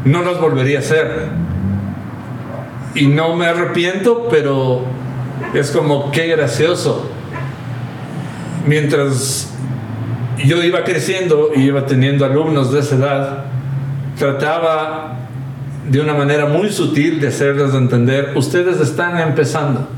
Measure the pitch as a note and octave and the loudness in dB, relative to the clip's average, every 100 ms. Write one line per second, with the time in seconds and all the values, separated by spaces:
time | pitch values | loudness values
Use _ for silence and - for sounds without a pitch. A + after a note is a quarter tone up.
0 | C3 E3+ F3+ F3 D#3+ C3+ C3 C#3+ - D#3 | 4 2 2 0 2 2 2 0 2 2
1 | D#3 - - E2+ E2+ F#2 F#2+ G2 G2+ G2 | 2 -2 -4 -4 -2 -2 -2 -2 -4 -8
2 | - - - - - - - - - - | -10 -12 -10 -10 -10 -10 -10 -12 -8 2
3 | C#3+ D3+ E3 F3 E3+ E3+ D3+ E3+ F3 F#3+ | 4 4 2 2 2 2 0 0 0 2
4 | F#3+ A#3 - D#3 C#3 C3+ C3 B2+ B2 - | 2 2 4 2 4 2 2 0 -2 -6
5 | - - - - - D3 C3+ D#3+ D3 C#3+ | -6 -6 -6 -6 -2 -2 0 0 2 0
6 | - D3 E3 D#3 C3+ - D#3+ F3 D3 G#2 | 0 0 2 2 2 2 2 2 0 -2
7 | - - - - - - - - - - | -4 -10 -10 -8 -8 -8 -8 -8 -8 -10
8 | - - - - - - D3 D3+ C#3+ D3 | -10 -8 -8 -8 -8 -2 2 2 2 2
9 | C#3 B2+ - - - - - - - - | 2 0 -2 -4 -6 -6 -6 -6 -6 -6
10 | - - - - C3+ E3+ E3+ F3+ - D3+ | -4 -4 -4 2 2 4 2 2 0 -2
11 | F#3+ F#3 F3+ D3+ D3+ C#3+ C#3 C#3 B2+ C3 | -2 -2 2 4 4 4 4 2 2 2
12 | C3+ C#3 C3+ C#3+ D#3+ D3 B2 C#3+ C3 C3 | 4 4 2 2 2 2 2 2 2 2
13 | C#3 C3+ C#3 - - - - - - - | 2 0 -2 -6 -6 -6 -4 -4 -4 -6
14 | - - C#3+ C#3 D3+ E3 E3 D#3+ D#3 D#3+ | -6 -2 -2 0 0 0 0 0 -2 -6
15 | - B2+ - - - - - - D3 C3+ | -8 -10 -10 -10 -10 -10 -10 -8 0 0
16 | D3+ D3 C#3 D3+ D3 D#3+ G#3 - D3 A2+ | 2 0 2 2 2 2 0 0 0 2
17 | D#3+ D#3+ C#3 - C#3 C#3 C#3 C3 B2 B2 | 2 2 0 2 0 2 2 2 2 4
18 | A#2+ C3+ C#3 - - F3+ F3+ D#3 C#3+ - | 2 2 0 -2 0 2 2 2 0 0
19 | F3 F3 D#3+ D3+ C3+ D#3 C#3+ A#2 - | -2 0 0 0 0 0 -2 -2 -4